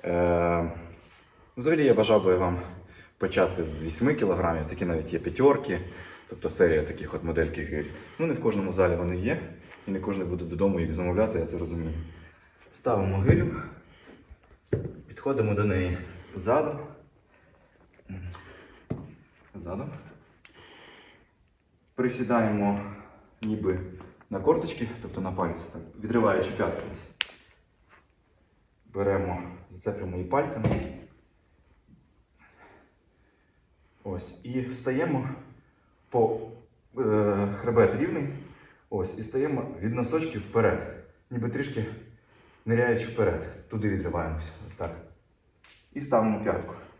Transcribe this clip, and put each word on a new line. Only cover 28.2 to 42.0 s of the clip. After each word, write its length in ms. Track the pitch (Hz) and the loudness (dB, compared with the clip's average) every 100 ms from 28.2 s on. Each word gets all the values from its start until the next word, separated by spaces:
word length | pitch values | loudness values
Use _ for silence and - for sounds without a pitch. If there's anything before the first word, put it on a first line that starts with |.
| _ _ _ _ _ _ _ | _ _ _ _ _ _ _
Беремо, 480 | 98 98 95 95 87 90 87 - | 0 2 2 0 -4 -8 -14 -18
зацеплюємо 440 | 90 110 98 92 90 | -8 -6 -6 -6 -6
її 120 | 90 | 0
пальцями. 400 | 139 156 - 101 98 - - - _ _ _ _ _ _ _ _ - _ _ _ _ _ _ - - _ _ _ _ _ _ _ _ _ _ _ _ | 0 0 0 0 0 -2 -10 -18 _ _ _ _ _ _ _ _ -20 _ _ _ _ _ _ -20 -20 _ _ _ _ _ _ _ _ _ _ _ _
Ось, 420 | 101 92 - - 120 | -8 -8 -8 -14 -6
і 160 | 123 | -4
встаємо 680 | 120 127 131 131 170 135 131 - - - _ _ _ _ _ | -4 -4 -2 0 0 0 -2 -10 -16 -20 _ _ _ _ _
по, 300 | 120 110 110 - - - _ _ - | 2 2 2 -6 -14 -20 _ _ -2
е, 480 | 113 107 104 98 101 - | 2 4 4 2 0 -2
хребет 380 | 117 113 104 - | 2 6 6 4
рівний. 320 | 180 160 139 - - - - _ _ | 0 -2 -4 -8 -14 -20 -20 _ _
Ось, 280 | 104 90 110 | -4 -4 -6
і 60 | |
стаємо 420 | 113 131 147 131 - 87 | -4 0 0 0 -4 -4
від 120 | 104 | -2
носочків 480 | 123 123 160 160 101 | -2 0 0 0 -6
вперед, 640 | - 113 - - - - - _ _ | 0 4 4 2 -4 -12 -18 _ _
ніби 200 | 120 117 | -4 -2
трішки 360 | 127 139 113 107 107 | -2 -4 -4 -4 -8